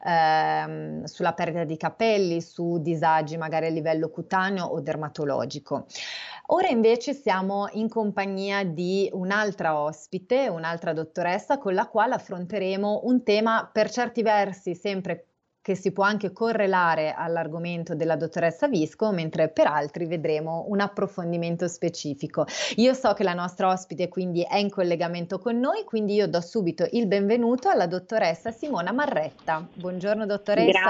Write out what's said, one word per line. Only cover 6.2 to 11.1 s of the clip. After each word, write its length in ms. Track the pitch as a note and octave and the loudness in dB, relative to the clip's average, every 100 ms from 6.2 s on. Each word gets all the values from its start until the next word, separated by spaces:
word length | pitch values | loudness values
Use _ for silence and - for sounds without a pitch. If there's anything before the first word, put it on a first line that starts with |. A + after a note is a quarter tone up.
| - - - | -14 -16 0
Ora 220 | E4 F#4 | 2 2
invece 440 | B3 A3+ A#3 A#3 | 4 4 4 0
siamo 560 | C#4+ - F#3+ F#3+ G3+ G3+ | -4 0 0 0 -2 -4
in 160 | G#3 A3 | -4 -4
compagnia 760 | A3+ G#3 G3+ G3 F#3+ G3 G3+ | -2 -2 -2 -4 -4 -2 -2
di 480 | G3 D#3+ F3+ F#3+ G3 | -2 -2 -2 0 0
un'altra 680 | F#3+ F#3 G3+ G#3+ - E3 D#3 | -2 -2 0 0 -2 0 0
ospite, 680 | D3 D#3 - F#3 F#3 B3 C4+ | -2 -6 -10 -10 0 2 2
un'altra 460 | E3+ E3 E3+ E3+ | -2 -4 -4 -4
dottoressa 680 | D#3+ D#3+ | -4 -4